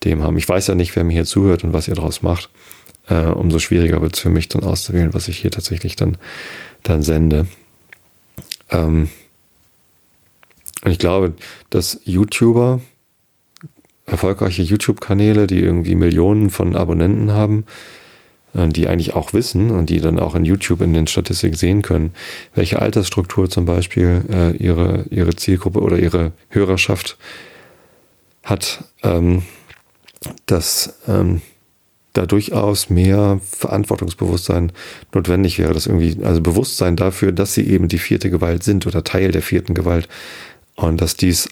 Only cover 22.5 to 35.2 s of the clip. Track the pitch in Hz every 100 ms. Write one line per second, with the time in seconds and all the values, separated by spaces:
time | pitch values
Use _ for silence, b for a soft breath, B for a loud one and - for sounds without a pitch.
22.5 | - - - 104 110 95 - 87 - 92
23.5 | - 87 87 87 - 90 90 - 92 85
24.5 | 82 92 82 90 92 92 - 85 85 -
25.5 | 92 90 92 95 87 87 87 82 - _
26.5 | 104 95 92 - 98 - - B B B
27.5 | B B B B B B B _ _ -
28.5 | 95 - - - - 98 87 87 90 90
29.5 | B B - _ _ _ - - - -
30.5 | 87 - - - - - 98 90 90 B
31.5 | B _ _ _ _ _ - 87 104 101
32.5 | 110 104 101 - 90 92 101 101 98 -
33.5 | - - 101 104 101 90 - 95 87 -
34.5 | 87 85 - B B B 101